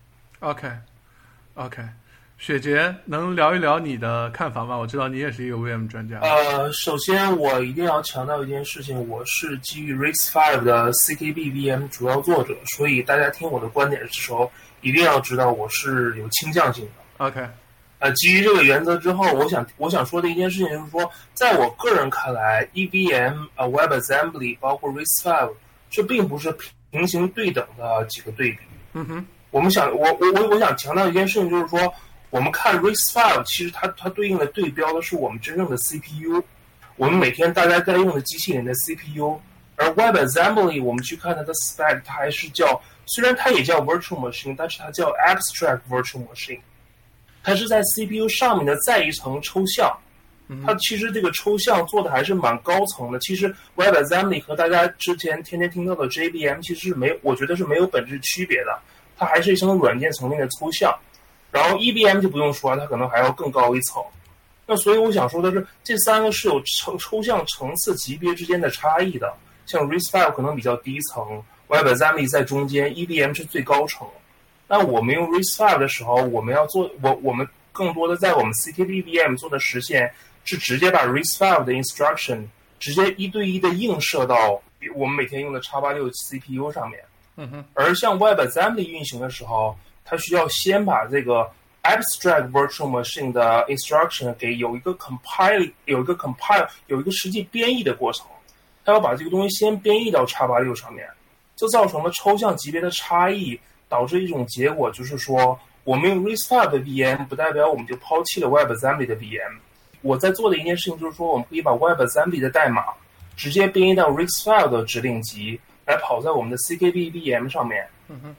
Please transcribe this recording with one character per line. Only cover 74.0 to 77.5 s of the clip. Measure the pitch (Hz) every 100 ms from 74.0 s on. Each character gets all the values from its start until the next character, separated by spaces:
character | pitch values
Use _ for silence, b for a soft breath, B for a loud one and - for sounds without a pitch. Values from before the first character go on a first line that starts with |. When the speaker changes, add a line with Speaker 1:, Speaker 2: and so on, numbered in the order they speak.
| - - _ _ _ _ -
Speaker 2:
那 | 202
我 | 170 113
们 | 120
用 | 160 165
ris | 175 185
five | - 214 160
的 | 135
时 | -
候， | 117
我 | 123 127 113
们 | 110
要 | 143 151
做， | 185 180 -
我， | 135 139
我 | 131
们 | 123 139